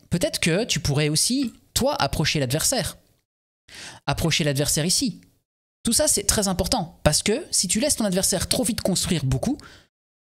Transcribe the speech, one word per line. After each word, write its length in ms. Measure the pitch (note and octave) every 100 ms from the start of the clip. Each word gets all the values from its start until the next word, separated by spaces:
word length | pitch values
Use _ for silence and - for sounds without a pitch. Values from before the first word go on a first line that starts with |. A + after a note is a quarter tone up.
| _
peut-être 300 | F3 G#3+ -
que 240 | E3+ E3+ A#3+
tu 140 | -
pourrais 300 | - C#3 D3+
aussi, 440 | D#3 - C4 B3 - _
toi, 220 | - C4 -
approcher 440 | C#3 - D3+ D#3
l'adversaire. 580 | B2+ D#3 - B3 D#3+ - _ _ _ _ _ _ _ - - - -
Approcher 380 | C#3 E3 -
l'adversaire 420 | D3+ C#3 C#3 - D#3
ici. 340 | - A#3+ - - _ _ _ _ _
Tout 100 | A#3
ça, 140 | A#3 D4+
c'est 180 | - -
très 220 | - G3
important, 520 | F3+ F3+ B3 D#3+ -
parce 200 | D3+ D3+
que 220 | - A#3+ -
si 160 | - F#3
tu 120 | A3
laisses 160 | C#4+ -
ton 100 | G#3
adversaire 420 | F#3 - F3 -
trop 160 | C4+
vite 180 | B3+ G#3+
construire 440 | - F3 - D#3+ C3
beaucoup, 320 | C3 - D4 - - _ _ _ _